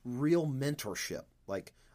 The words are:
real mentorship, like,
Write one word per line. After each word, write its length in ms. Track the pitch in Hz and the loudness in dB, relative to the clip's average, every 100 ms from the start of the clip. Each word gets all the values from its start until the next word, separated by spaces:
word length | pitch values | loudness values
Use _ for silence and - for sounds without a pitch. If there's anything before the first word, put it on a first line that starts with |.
| 123 | -6
real 420 | 123 151 170 156 | 0 4 4 4
mentorship, 760 | 131 143 147 104 90 - - - _ - | 0 0 -2 -4 -4 -4 -6 -8 _ -6
like, 260 | 98 - - - | -6 -6 -16 -20